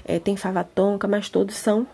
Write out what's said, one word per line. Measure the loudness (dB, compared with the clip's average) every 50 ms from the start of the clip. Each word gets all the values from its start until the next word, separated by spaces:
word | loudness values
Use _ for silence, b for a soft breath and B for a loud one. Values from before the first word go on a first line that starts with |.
| B
é, | -4 -4 -2
tem | 0 0 -2
fava | -2 -2 -2 -2 -2 -4
tonka, | -2 0 2 2 2 2 0 0
mas | 0 0 0 -2 0
todos | 0 0 0 0 -2
são | -4 0 2 2 2 2 -2